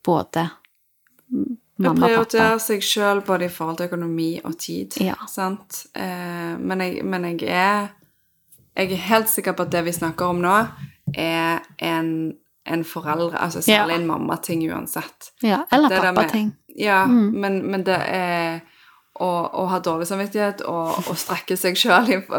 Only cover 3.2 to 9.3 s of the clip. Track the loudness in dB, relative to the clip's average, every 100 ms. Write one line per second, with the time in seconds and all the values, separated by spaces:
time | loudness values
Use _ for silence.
3.2 | 2 0 0 -4 -6 -4 -4 -4 -2 -2
4.2 | -2 -4 -6 -8 -8 -8 -6 -2 -2 -2
5.2 | -8 -6 -4 -6 -10 -16 -14 -10 -8 -8
6.2 | -8 -6 -6 -6 -4 -2 -2 -4 -4 -2
7.2 | -2 -4 -2 2 4 2 -2 -8 _ _
8.2 | _ _ _ -20 _ -4 -2 -2 2 2
9.2 | 2